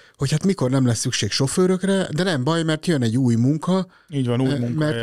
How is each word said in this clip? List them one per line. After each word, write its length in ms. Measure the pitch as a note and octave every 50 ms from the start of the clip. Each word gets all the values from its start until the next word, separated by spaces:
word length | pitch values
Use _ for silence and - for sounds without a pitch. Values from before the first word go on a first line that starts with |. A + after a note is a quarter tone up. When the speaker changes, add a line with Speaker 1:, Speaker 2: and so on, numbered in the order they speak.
| - - _
Speaker 1:
hogy 160 | _ C#3+ C3+
hát 140 | D3+ D#3 -
mikor 240 | G3 F#3 - C3 B2
nem 160 | C3 C3+ C3
lesz 140 | B2 A2 -
szükség 320 | - C3 - - A#2 G2+
sofőrökre, 760 | - - C3+ C3+ - F#3+ F#3 F#3 F#3+ F3+ G3 G3 G3 F#3+ F3+ - D3+
de 80 | D3 F3+
nem 200 | G3 E3 B2+ B2
baj, 200 | D3+ E3 E3 D#3+
mert 220 | D#3+ D#3 D3+ - F#3
jön 140 | D#3+ C3+ A#2+
egy 140 | A2+ A2 C3
új 180 | C3+ A#2+ A#2
munka, 520 | A2+ A#2+ C3 D3+ D#3 - F3+ F#3 F#3+ F3+ F#3 - _ _ _
Speaker 2:
Így 180 | D3 C#3 B2+ A#2+
van, 140 | A#2+ A#2+
új 60 | C3 C3
Speaker 1:
e, 40 |
Speaker 2:
munkahelyek 260 | D3 B2 A#2+ A#2+ A#2+ D#3
Speaker 1:
mert 140 | D3+ D3+ C3+ A#2